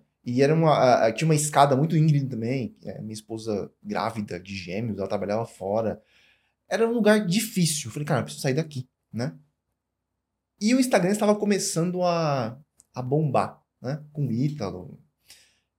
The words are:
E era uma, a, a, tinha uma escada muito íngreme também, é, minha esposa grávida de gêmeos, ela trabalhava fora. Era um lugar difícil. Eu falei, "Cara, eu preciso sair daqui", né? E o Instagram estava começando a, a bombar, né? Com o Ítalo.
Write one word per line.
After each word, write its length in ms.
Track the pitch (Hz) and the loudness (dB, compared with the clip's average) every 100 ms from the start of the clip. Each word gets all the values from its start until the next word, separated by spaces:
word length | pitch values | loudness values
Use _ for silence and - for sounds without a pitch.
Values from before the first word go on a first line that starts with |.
| _ _ | _ _
E 200 | - 120 | -4 2
era 100 | 135 | 4
uma, 180 | 160 160 | 4 4
a, 360 | 127 127 117 113 | 6 6 6 4
a, 40 | |
tinha 160 | - 156 | 2 2
uma 60 | |
escada 420 | 156 - 139 139 131 | 2 2 4 6 4
muito 220 | 160 170 | 2 4
íngreme 320 | 156 143 131 | 4 4 0
também, 480 | 117 113 135 110 - | -4 -4 -2 -4 -10
é, 180 | - 92 | -14 -12
minha 120 | 104 | -12
esposa 560 | 110 - 110 110 104 - _ | -12 -10 -10 -4 -4 -6 _
grávida 580 | 101 98 104 117 104 87 | -8 -4 -4 -4 -6 -8
de 160 | 98 98 | -12 -12
gêmeos, 440 | 85 92 117 98 | -8 -6 -6 -4
ela 80 | 98 | -4
trabalhava 380 | 104 95 107 113 | -4 -2 -4 -4
fora. 560 | - 95 107 110 90 _ _ _ _ _ _ - | -8 -4 -2 -2 -4 _ _ _ _ _ _ -6
Era 180 | 190 226 | -2 0
um 60 | |
lugar 320 | 240 208 214 185 | 2 4 4 2
difícil. 640 | 190 - - 160 - 117 | -2 -2 0 0 0 -6
Eu 40 | |
falei, 140 | 147 147 | -8 -2
"Cara, 140 | 135 | -2
eu 40 | - | -4
preciso 180 | - | -4
sair 100 | 139 | -2
daqui", 340 | 131 160 131 - _ _ | -2 -4 -8 -12 _ _
né? 240 | 107 131 - _ _ _ _ _ _ _ _ _ _ _ - | -8 -8 -8 _ _ _ _ _ _ _ _ _ _ _ -4
E 120 | 208 262 | 2 2
o 40 | |
Instagram 320 | 254 202 180 | 4 2 2
estava 240 | 208 208 208 | 2 2 2
começando 680 | 208 190 - - 175 180 | 2 0 -2 -2 -2 0
a, 540 | 180 170 156 139 113 131 _ _ _ | 0 0 0 -2 -4 -8 _ _ _
a 80 | - | -10
bombar, 600 | 127 147 156 113 98 - _ _ | -2 0 2 0 -2 -6 _ _
né? 220 | 120 147 - | -10 -10 -10
Com 140 | - 135 | -6 -4
o 40 | |
Ítalo. 680 | 113 147 - 98 90 85 - _ _ _ - _ _ _ | 0 -2 -4 -8 -8 -14 -20 _ _ _ -20 _ _ _